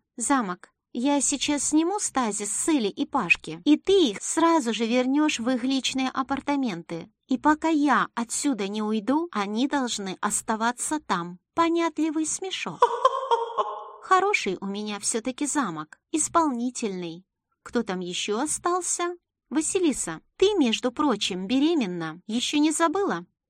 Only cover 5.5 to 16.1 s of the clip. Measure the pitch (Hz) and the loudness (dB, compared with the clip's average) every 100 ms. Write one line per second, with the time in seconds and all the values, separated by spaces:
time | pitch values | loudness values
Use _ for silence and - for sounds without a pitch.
5.5 | 254 254 269 - 262 262 - 262 277 - | 0 0 0 -2 -2 -2 -2 -4 -4 -2
6.5 | 285 254 170 170 170 - _ - 254 294 | 0 0 -4 -8 -10 -10 _ -4 0 4
7.5 | 302 320 320 294 226 - - 233 - 294 | 2 4 2 4 4 2 -4 -6 -2 -2
8.5 | 226 196 214 214 220 202 285 339 214 196 | -2 -2 -2 -2 -2 2 0 0 -4 -2
9.5 | 214 262 294 247 - 190 175 208 208 - | 0 0 0 -2 -4 -6 -4 -4 -4 -2
10.5 | 220 226 247 - 302 - 185 175 180 _ | 0 0 -2 -4 -4 -2 -2 -2 -10 _
11.5 | - 330 339 330 320 311 311 311 - 381 | 0 2 2 0 0 -2 0 -2 -4 -6
12.5 | - - 160 480 494 523 539 539 466 466 | -6 -6 0 2 4 0 0 0 0 -2
13.5 | - - - - - - 370 381 415 208 | -4 -4 -4 -12 -10 2 4 4 0 -2
14.5 | 180 196 196 214 208 - 233 233 247 285 | -6 -6 -8 -6 -6 -4 -4 -4 -4 -2
15.5 | 294 226 160 156 - _ | -2 -2 -4 -10 -16 _